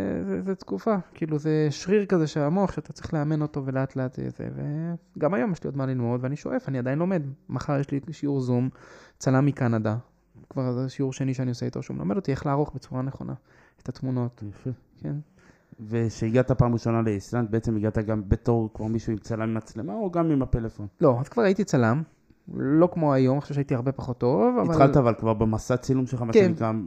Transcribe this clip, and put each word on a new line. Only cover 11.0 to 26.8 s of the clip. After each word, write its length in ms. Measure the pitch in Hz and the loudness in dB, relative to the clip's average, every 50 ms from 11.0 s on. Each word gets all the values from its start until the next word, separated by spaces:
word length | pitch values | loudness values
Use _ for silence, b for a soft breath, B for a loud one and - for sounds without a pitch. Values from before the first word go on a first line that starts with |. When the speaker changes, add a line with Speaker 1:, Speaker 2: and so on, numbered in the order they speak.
| 139 131 127 | -4 -4 -2
Speaker 1:
שני 200 | - 135 135 127 | -2 -4 -2 -2
שאני 160 | 127 131 127 | -2 -2 -4
עושה 160 | 120 - 123 | -4 -4 -4
איתו, 180 | 123 - 127 127 | -6 -6 -6 -8
שהוא 140 | - 127 135 | -8 -6 -6
מלמד 180 | 147 180 202 | -4 -2 -2
אותי 160 | 202 - - | -2 -2 -2
איך 140 | 135 - - | -2 -2 -2
לערוך 260 | 147 139 143 151 - - | 0 0 0 0 -2 -4
בצורה 260 | 131 - - 131 127 | -10 -12 -8 -6 -6
נכונה 320 | 127 135 - - 131 127 131 - _ b b b b b b b - | -4 -6 -6 -8 -10 -10 -10 -12 _ b b b b b b b -12
את 60 | - | -12
התמונות. 540 | - - 131 131 127 123 120 120 - - 107 101 | -10 -8 -6 -4 -2 -2 -4 -4 -6 -10 -12 -14
Speaker 2:
יפה. 200 | 98 - - 131 123 - _ _ _ - | -12 -10 -10 -10 -10 -10 _ _ _ -12
Speaker 1:
כן. 180 | - 151 147 147 151 _ _ b b b b b b b b - 110 107 | -8 -8 -8 -8 -8 _ _ b b b b b b b b -18 -10 -4
Speaker 2:
ושהגעת 640 | 113 117 117 110 - - 117 113 113 127 123 - | -2 -2 0 -2 -2 -2 -2 2 4 4 4 4
פעם 220 | 127 - 123 120 120 | 4 4 4 4 2
ראשונה 280 | 113 - 117 113 113 | 0 0 0 2 2
לאיסלנד, 500 | 113 110 104 98 - - - 120 117 104 | 2 2 0 -2 -2 -4 -2 -2 0 0
בעצם 240 | 110 117 - 117 113 | 0 0 0 0 0
הגעת 220 | 107 104 107 - 113 | 0 0 0 0 0
גם 240 | 107 104 110 107 98 98 | 0 0 -2 -2 0 0
בתור 420 | 117 - - 123 117 117 110 110 - | 0 0 2 2 2 2 2 -2 -4
כבר 120 | - 107 | -6 -4
מישהו 260 | 110 113 113 - 117 | -2 -2 -2 -2 -4
עם 60 | 113 101 | -4 -4
צלם 240 | - - 113 110 | -4 -6 -4 -4
עם 120 | 110 113 110 | -2 -2 -2
מצלמה, 400 | 110 - - - 113 104 170 202 | -4 -6 -8 -10 -10 -8 -8 -6
או 180 | 226 214 185 | -4 -4 -2
גם 200 | 170 170 165 160 | 0 0 2 2
עם 100 | 151 135 | 2 2
הפלאפון? 460 | 131 - - 120 113 113 - - 104 101 - - | 2 2 0 0 0 -2 -8 -10 -12 -12 -2 4
Speaker 1:
לא, 160 | 180 143 120 117 | 4 4 6 4
אז 100 | 143 - | 0 -2
כבר 120 | - 240 220 | 0 2 4
הייתי 200 | 190 196 - 196 | 4 4 2 0
צלם, 400 | - - 135 117 110 120 151 160 - _ _ _ _ _ _ _ - - | 2 4 4 4 4 4 2 -2 -4 _ _ _ _ _ _ _ -12 -8
לא 360 | 127 127 135 147 160 175 175 | -4 -2 2 4 6 4 4
כמו 220 | 180 180 156 147 139 | 4 2 0 2 4
היום, 220 | 131 131 127 135 | 4 4 2 2
אני 60 | 143 | 0
חושב 120 | 135 - 127 | -2 -4 -4
שהייתי 220 | 143 139 - 139 | -4 -2 0 -2
הרבה 160 | 120 120 139 | -2 0 -2
פחות 260 | 139 - 113 127 123 - | -4 -4 -6 -8 -4 -2
טוב, 400 | 123 123 143 185 226 247 247 240 | 0 2 2 4 2 2 2 2
אבל 140 | 196 170 | 2 2
Speaker 2:
התחלת 260 | 160 156 - 147 143 151 | 4 6 6 8 8 6
אבל 160 | 123 117 107 | 6 4 4
כבר 200 | - 113 113 110 | 2 2 0 2
במסע 440 | 107 113 110 110 104 - - 127 123 | 2 2 2 0 0 0 0 -2 0
צילום 280 | - - 135 131 131 | 0 0 0 0 0
שלך, 160 | 120 131 120 | 0 -2 -4
מה 120 | 120 113 113 | -2 4 6
Speaker 1:
כן. 140 | 226 190 113 | 6 6 6
Speaker 2:
שנקרא, 240 | - 156 113 110 110 110 | 4 2 0 0 0 -2